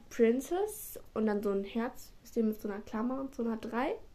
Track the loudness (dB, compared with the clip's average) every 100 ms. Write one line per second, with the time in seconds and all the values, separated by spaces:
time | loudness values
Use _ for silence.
0 | -2 6 6 6 2 0 0 -2 -10 -12
1 | -6 0 2 2 2 0 0 -2 -2 -4
2 | -16 -18 -4 2 2 2 -4 -6 -4 -2
3 | 0 -2 -4 -2 -2 -2 -2 0 0 -2
4 | -8